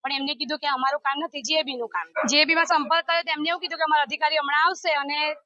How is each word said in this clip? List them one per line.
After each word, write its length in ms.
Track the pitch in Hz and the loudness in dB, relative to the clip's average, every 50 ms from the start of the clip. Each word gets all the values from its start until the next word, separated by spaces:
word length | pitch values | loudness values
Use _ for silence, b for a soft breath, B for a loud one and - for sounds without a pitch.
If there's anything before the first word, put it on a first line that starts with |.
પણ 160 | - 269 277 277 | -4 -4 -4 -4
એમને 140 | 277 277 302 233 | -2 -4 -4 -4
કીધું 200 | 294 240 302 302 - | -4 -6 -6 -4 -2
કે 40 | 285 277 | -2 -2
અમારું 280 | 254 262 269 285 302 _ | 0 0 0 0 0 _
કામ 120 | 277 277 285 | -2 -2 -2
નથી, 240 | 311 - - 285 240 | -4 -6 -6 -10 -4
જે 160 | 233 311 311 311 | 0 0 0 0
બી 100 | 285 269 247 | -2 -4 -6
નું 100 | 233 226 - | -6 -6 -4
કામ. 120 | 180 165 - _ - 311 226 | -6 -6 -4 _ -4 -2 2
જે 80 | 269 294 311 | 4 2 4
બી 100 | 285 330 330 | 4 4 2
માં 100 | 330 311 | 2 2
સંપર્ક 340 | 349 311 285 - 320 339 330 | 2 0 2 2 0 0 2
કર્યો 160 | - 330 339 349 | 2 0 0 0
તો 40 | 339 311 | -2 -4
એમને 140 | 302 302 330 | -4 -2 -4
એવું 100 | 339 359 359 | -4 -4 -4
કીધું 160 | 349 339 311 | -8 -4 -2
કે 40 | 320 | 0
અમારા 200 | 311 302 302 285 220 | 2 2 2 2 2
અધિકારી 320 | 294 294 311 302 311 311 | 2 2 2 4 2 2
હમણાં 240 | 285 277 285 294 320 | 0 2 2 4 4
આવશે 260 | 349 381 370 - 349 302 285 277 | 2 2 0 0 0 0 0 0
અને 160 | 277 294 294 302 302 302 294 _ | -2 -2 -2 0 -2 -2 -6 _